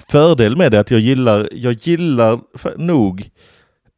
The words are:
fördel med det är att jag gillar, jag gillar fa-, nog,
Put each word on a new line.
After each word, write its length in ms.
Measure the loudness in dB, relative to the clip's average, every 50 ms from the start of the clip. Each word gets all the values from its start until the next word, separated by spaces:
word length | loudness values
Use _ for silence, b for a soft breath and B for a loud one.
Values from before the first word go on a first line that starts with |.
| -8 0
fördel 480 | 2 2 4 4 4 2 0 0 0
med 140 | 0 0 2
det 60 | 2
är 40 | 2
att 100 | 0 2
jag 80 | 0 0
gillar, 500 | 2 0 0 0 0 0 0 0 -2 -6
jag 220 | -8 -6 -6 -6 -6
gillar 680 | -4 -4 -4 -2 -2 -2 -2 0 2 2 2 0 -2 -6 _ -16
fa-, 200 | -12 -12 -10 -10
nog, 520 | -6 -4 -2 0 0 0 -2 -4 -8 -14 -18 b b b b b b b b b b b b _